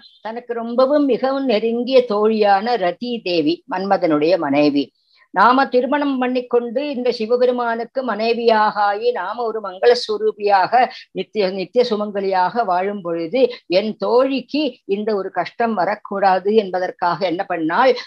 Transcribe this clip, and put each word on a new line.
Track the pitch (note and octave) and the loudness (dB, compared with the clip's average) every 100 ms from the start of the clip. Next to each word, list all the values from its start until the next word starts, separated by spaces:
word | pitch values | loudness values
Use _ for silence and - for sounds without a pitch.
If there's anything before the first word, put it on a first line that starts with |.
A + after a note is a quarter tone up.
| - _ | -6 _
தனக்கு | G#3+ A#3 A#3 | -12 -12 -10
ரொம்பவும் | A#3 A#3 A#3+ C4 D4+ C#4 | -8 -4 0 2 2 2
மிகவும் | G3+ C4 C#4 C4+ | 0 0 -2 0
நெருங்கிய | G#3+ A3+ A#3 B3 C4 B3 | 0 0 -2 2 2 2
தோழியான | G#3 G#3+ A3 G3+ G3 A3+ A#3 | 2 2 2 4 2 2 0
ரதி | F3 F3 A#3+ A#3 | -2 -2 -6 -6
தேவி, | F3+ F3 D3+ F3 - | -2 0 0 -2 -4
மன்மதனுடைய | F#3 G3 F#3 E3+ D3+ D#3+ F3+ | -6 0 0 2 2 2 2
மனைவி, | D3 C#3+ D3 C#3+ B2+ _ _ _ _ | 2 2 2 2 -2 _ _ _ _
நாம | F3+ A3 C4 C4+ | 4 4 4 2
திருமணம் | B3 B3 C#4+ C#4+ B3+ | 0 0 0 0 -2
பண்ணிக்கொண்டு | B3+ B3+ B3 A#3+ A#3+ A3+ D4 | -2 -2 -2 -2 -2 -4 -4
இந்த | B3 B3 | -4 -4
சிவபெருமானுக்கு | - G#3+ B3 B3 B3 A#3 A3+ A#3 C4+ | -4 -2 2 2 0 -2 -4 -6 -6
மனைவியாக | B3+ G#3 A3+ A3+ A3+ A3 G#3+ G#3 | -6 -2 -2 0 2 2 2 0
ஆகி | G#3 G3+ A#3+ | 0 0 -2
நாம | A3 F3+ A3+ | -2 -4 -6
ஒரு | A#3 A3 | -6 -6
மங்கள | G3 F#3 A#3+ A#3 | -8 0 4 4
ஸ்வரூபியாக | - G#3 A3 G#3 G3+ G3 F3+ A#3+ A#3 - - | 0 -2 -2 0 2 4 4 4 2 -2 -12
நித்திய, | F3+ F#3 G#3+ F#3 | -10 -6 -2 -2
நித்திய | G3 E3 A#3+ G#3+ | -2 -2 0 0
சுமங்கலியாக | G#3 G#3+ G3 G3 F#3 F3+ A#3 G3+ | 0 -4 -4 -2 0 0 0 0
வாழும் | F3+ G3 G3+ | 0 -2 -4
பொழுது | E3+ E3+ D#3+ B3 B3 - - | -6 -6 -2 2 2 0 -2
என் | F#3 G#3+ - | 0 0 -4
தோழிக்கு | G3 A#3+ C4+ C4+ - C#4+ D4 - - | 0 2 2 -2 -4 -4 -4 -6 -4
இந்த | G3 G#3+ G3+ | -4 -2 -4
ஒரு | F#3+ | -4
கஷ்டம் | F#3 E3 - A#3 | -6 -6 -2 -2
வரக்கூடாது | G#3 F3 G#3 - G3 F#3+ F#3 F#3+ A3 | 0 -2 -4 -6 0 2 2 2 0
என்பதற்காக | F#3+ F#3 F#3 - F3 D#3+ F3+ | 0 -2 -4 -2 -4 -2 -2
என்ன | E3+ F#3+ | -4 -4
பண்ணாள்? | F3 D#3+ F3+ C4 B3 | -4 -2 2 4 2